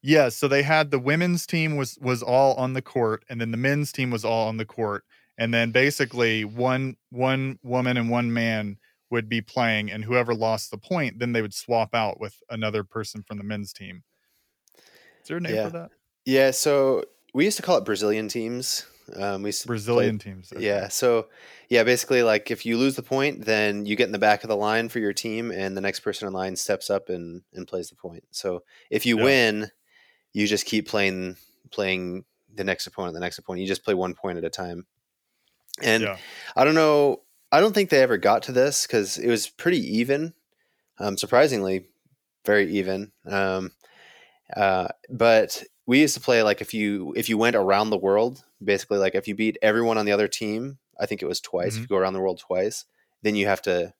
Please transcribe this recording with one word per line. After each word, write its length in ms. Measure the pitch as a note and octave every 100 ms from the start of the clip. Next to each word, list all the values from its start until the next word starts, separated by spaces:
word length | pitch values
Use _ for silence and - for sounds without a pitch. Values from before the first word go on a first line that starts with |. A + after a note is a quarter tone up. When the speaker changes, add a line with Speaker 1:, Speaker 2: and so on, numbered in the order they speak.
Speaker 1:
Yeah, 260 | C3+ D#3 C3
so 180 | - C#3+
they 160 | C#3
had 260 | C#3 D#3 D3+
the 100 | C#3
women's 460 | B2 D#3+ F3+ F3 -
team 300 | E3+ D#3+ D3
was, 220 | C3 -
was 220 | B2+ B2
all 320 | A#2+ B2+ C#3 C3
on 180 | B2+
the 80 | C3
court, 420 | - C3 A2+ A2 _
and 100 | A#2
then 120 | A#2
the 60 | A#2
men's 340 | C3 C#3+ D3
team 180 | - B2+
was 160 | A#2 A2+
all 220 | A2+ A2
on 100 | A2+
the 80 | A2
court. 380 | - A2 G2+ _ _ _ -
And 160 | A#2
then 180 | A#2 A#2
basically 720 | A#2 C#3 C#3+ C3 A#2+ A#2 A2
one, 540 | G#2+ A2+ B2+ B2+ C3 - _
one 500 | B2 C3 C3 C3+ C3
woman 340 | B2 B2+ B2+ B2
and 120 | A#2
one 240 | A#2+ A#2+
man 440 | A#2 A2+ A2 G#2 G2+ _ _ _
would 180 | A#2 A2
be 120 | A#2
playing, 500 | A2 - A#2 G#2+ G#2+
and 120 | A2 A2
whoever 280 | B2 A#2
lost 380 | A2+ A2+ A2 -
the 60 | A2
point, 420 | - F3+ C3+ G#2
then 140 | A#2+
they 80 | A#2
would 120 | G#2+
swap 400 | - - A#2 A2
out 260 | A#2 G#2+ -
with 220 | G#2 _ _
another 340 | A2+ A2 G#2+
person 380 | G2 A2+ G#2 A2
from 140 | G2+ G#2
the 60 |
men's 300 | G2+ G#2 G2+
team. 300 | - F#2+ F#2 _ _ _ _ _ _ _ _ _ _ _ _
Is 40 | -
there 100 | E3+
a 40 |
name 140 | E3+ A2
Speaker 2:
Yeah. 40 |
Speaker 1:
for 100 | A2
that? 200 | E3+ E3+ _ _ _ -
Speaker 2:
Yeah, 260 | C3+ C3+
so 540 | C3+ D#3 C#3+ C3+ A#2+ - _ _
we 120 | B2+ F#3
used 120 | G#3+
to 60 |
call 140 | - D#3+
it 80 | G2+
Brazilian 420 | G2+ G#2 G#2+ G#2+
teams. 580 | A#2+ A2+ B2 B2+ - - _ - -
Um, 260 | G2+ G2
we 60 | G2+
used 120 | -
to 40 | -
play 0 |
Speaker 1:
Brazilian 500 | A#2 G#2 A#2+ - G#2+
teams, 340 | G#2 F#2+ F2+
okay. 100 | -
Speaker 2:
Yeah, 240 | G2+ G2+ G2
so, 380 | - B2+ A#2 A2 - - - _
yeah, 140 | A#2+
basically, 400 | A2+ B2 - B2+
like, 280 | A#2 G#2+ -
if 140 | A2 A2+
you 120 | A#2
lose 180 | C3+ C3
the 80 |
point, 420 | B2 C3+ C#3+ - A2
then 400 | A2 G#2+ G2+ G#2
you 100 | G#2
get 100 | A#2
in 60 |
the 80 | G#2
back 240 | G#2+ G#2
of 40 | A2+
the 60 | G#2
line 340 | G#2 A2 A#2
for 100 | A#2+
your 140 | G#2
team, 380 | G2+ A#2 A2 A#2
and 240 | F#2 G2 F#2+
the 60 |
next 200 | G2 -
person 260 | - G2 G2+
in 60 |
line 220 | F#2+ F#2+ F#2
steps 340 | - G2 -
up 200 | G2 -
and, 320 | F2+ E2+ F2 _
and 140 | F#2 F2+
plays 220 | F#2 E2+
the 60 | _
point. 280 | F2+ E2+ _
So 320 | - G2 F2+ _ _ _
if 160 | A2+ B2
you 100 | A2+
Speaker 1:
Yeah. 20 |
Speaker 2:
win, 540 | B2 C3+ A2+ G#2+ G#2+ _ _ _ _ _ _
you 120 | G#2 G#2
just 180 | G#2 -
keep 220 | A2 G#2
playing, 480 | G#2+ G2 F#2+ F#2 F#2 _ _ _
playing 540 | - F#2+ F#2 F2+ F2+ - _ _
the 100 | A2
next 220 | G2 F2+ -
opponent, 260 | - F2+ E2
the 40 |
next 160 | F2+ -
opponent. 220 | - F2+
You 40 | F#2+
just 160 | F#2+ -
play 80 | F#2+
one 180 | F#2 E2+
point 220 | F#2+ F2
at 40 | E2
a 40 |
time. 340 | - F2+ F2 F#2 _ _ _ _ _ _ _ _ -
And 160 | C3+ A2+
Speaker 1:
Yeah. 180 | G#2+ F#2+ - - - -
Speaker 2:
I 80 | C#3
don't 100 | D#3+
know, 480 | D#3 D3 C#3+ A2+ _ _ _
I 80 | C#3+
don't 120 | G#3+
think 160 | G#3 G3
they 120 | C#3+
ever 160 | B2+ G#2+
got 260 | G#2 G2+
to 80 | -
this 340 | B2 C#3 C#3 -
'cause 300 | A#2 G2 -
it 100 | A#2+
was 180 | A#2 -
pretty 300 | _ F3 F3 D#2+ G#2+
even, 360 | A#2+ C#3 E3 - _ _ _ _ _ _
um, 180 | G2+ G2
surprisingly 720 | - B2 D3 B2 F#2+ F#2+ - _ _ _ _ _ -
very 240 | G#2 F#2+
even. 400 | G2+ F#2 F#2+ G2+ _ E2+
Um, 460 | G2 G2 F#2+ F#2 _ _ _ - - _ _ _ -
uh, 340 | G2 F#2 F2+ - -
but 540 | B2+ A#2 A2+ F#2+ - - _ -
we 120 | C3
used 120 | D3+ -
to 40 |
play, 220 | - A#2+
like, 180 | G#2+ G2+
if 120 | -
you, 400 | A2+ G#2 G2+ E2+ F#2+
if 100 | A2+
you 80 | G#2+
went 180 | A#2 A#2
around 320 | F#2+ G2 G#2+
the 80 | G#2
world, 460 | G2 G2+ A#2 C3 _ _
basically, 340 | G2+ G2 - G2+
like, 160 | F#2+ F#2+
if 120 | G#2
you 60 | G2+
beat 220 | A2 G#2+
everyone 360 | A2 G#2+ A#2 A2
on 80 | G#2
the 60 |
other 140 | G2+ G#2
team, 480 | - G#2+ A2 C3 C#3 _ -
I 60 | G2+
think 140 | G#2
it 40 | -
was 140 | F2+
twice, 320 | - - F2+ G#2+
if 0 |
Speaker 1:
Mm-hmm. 40 |
Speaker 2:
you 40 | A#2+ G2
go 20 |
around 160 | F#2+
the 80 | F#2+
world 180 | F#2+ F2
twice, 460 | - F#2 G2+ - - _ _ _
then 120 | G#2+ G#2
you 120 | G2+
have 140 | F#2+
to 300 | - F2 F2